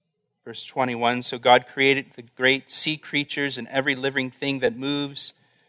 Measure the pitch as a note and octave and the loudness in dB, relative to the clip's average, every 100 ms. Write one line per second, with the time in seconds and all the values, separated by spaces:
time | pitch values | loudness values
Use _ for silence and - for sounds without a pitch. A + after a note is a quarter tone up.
0 | _ _ _ _ A#2+ A2 - C#3 B2+ A#2 | _ _ _ _ -16 -14 -10 -4 -2 0
1 | A#2+ B2 B2 B2 B2 B2 - - C3+ C#3 | 0 0 -4 0 8 8 6 0 2 2
2 | - - A#2 - B2+ C3+ - - D#3 D3+ | -2 -14 -20 0 2 2 -2 -6 -4 -4
3 | - D3 C#3 - C#3 B2+ A#2 C3+ C#3 C3 | -4 -4 -4 -4 -4 -4 -6 -4 -2 -2
4 | C3+ C3+ C3 - C#3 C3+ B2 A#2 C3+ C#3+ | -2 -4 -8 -6 -4 0 0 -2 -4 -4
5 | C#3+ C#3+ - - _ _ | -4 -8 -10 -12 _ _